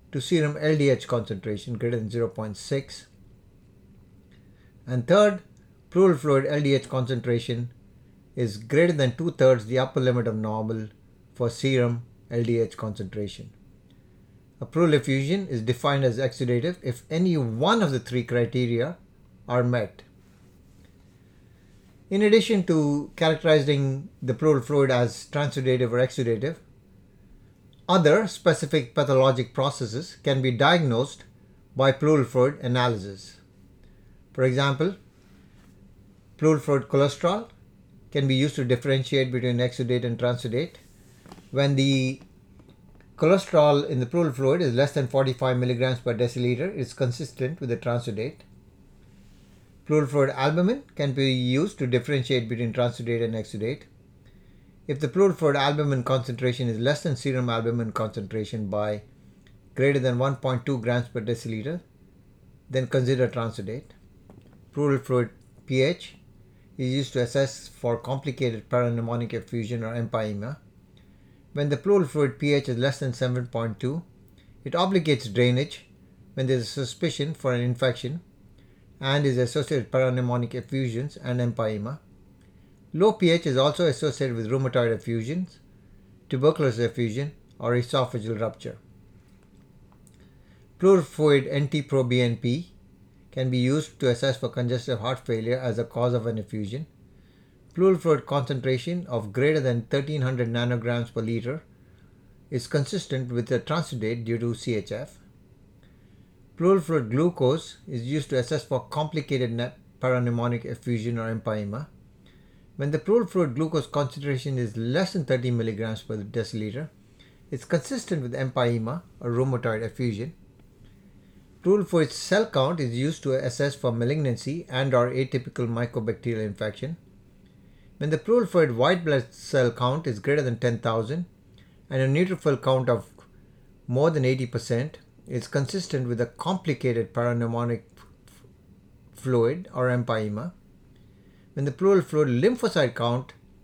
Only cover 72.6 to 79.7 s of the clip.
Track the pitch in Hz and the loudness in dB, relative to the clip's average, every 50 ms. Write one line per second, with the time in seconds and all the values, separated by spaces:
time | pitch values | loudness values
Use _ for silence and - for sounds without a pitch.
72.6 | 135 - 123 117 123 139 127 - 143 131 120 - 131 123 123 127 120 120 - 117 | 2 0 -2 0 0 0 0 -2 -4 -6 -4 -2 -2 -2 -2 -2 -4 -4 -4 -4
73.6 | 117 113 104 - - 127 143 170 - - - - - - - - - - - - | -4 -4 -4 -4 -4 -4 -4 -4 -8 -12 -18 -20 -20 -20 -20 -20 -20 -20 -20 -14
74.6 | - 139 - 170 185 190 196 185 156 156 143 123 - 110 98 120 123 123 123 127 | -10 -4 -2 0 2 2 2 2 2 2 0 0 -2 -2 2 2 4 4 4 2
75.6 | 147 - - - - - - - - - - - - - - 135 131 127 131 127 | 0 -2 -6 -14 -20 -20 -20 -20 -20 -20 -20 -20 -20 -10 -6 -4 0 0 0 0
76.6 | 113 - - 156 131 120 - - 175 165 - - 143 156 156 - - 131 123 120 | 0 -2 -6 -6 -6 -6 -6 -4 -4 -4 -2 -2 -4 -6 -6 -4 -2 -2 0 0
77.6 | 120 123 123 120 131 131 120 - - 123 151 170 - - - _ - - - - | 0 0 0 0 0 0 0 -2 -4 -8 -8 -8 -10 -14 -20 _ -20 -20 -20 -20
78.6 | - - - _ - - - - 139 135 139 143 147 139 127 123 123 120 - 151 | -20 -20 -20 _ -20 -20 -14 -6 -2 0 0 2 2 2 2 2 0 0 0 -2
79.6 | 135 - | -2 0